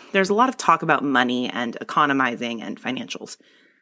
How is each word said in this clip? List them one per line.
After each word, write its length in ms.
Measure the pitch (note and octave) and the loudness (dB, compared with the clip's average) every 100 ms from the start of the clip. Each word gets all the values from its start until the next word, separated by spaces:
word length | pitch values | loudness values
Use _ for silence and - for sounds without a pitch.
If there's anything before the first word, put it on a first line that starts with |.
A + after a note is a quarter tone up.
| - | -2
there's 180 | G3 F#3 | 0 2
a 20 | |
lot 160 | G3+ D#3 | 2 2
of 80 | - | 2
talk 240 | - E3 | 2 2
about 220 | D#3+ C#3+ | 4 2
money 440 | C#3+ B2+ B2 B2 B2 | 2 2 2 0 -4
and 300 | - A#2 - | -4 -6 -6
economizing 840 | A2+ E3 D3 C#3 B2+ A#2 A#2+ A#2 | -4 0 2 2 0 -2 -6 -8
and 180 | G2 - | -10 -10
financials. 560 | A#2 B2+ A#2 - - - _ _ _ _ | -8 -8 -8 -12 -14 -16 _ _ _ _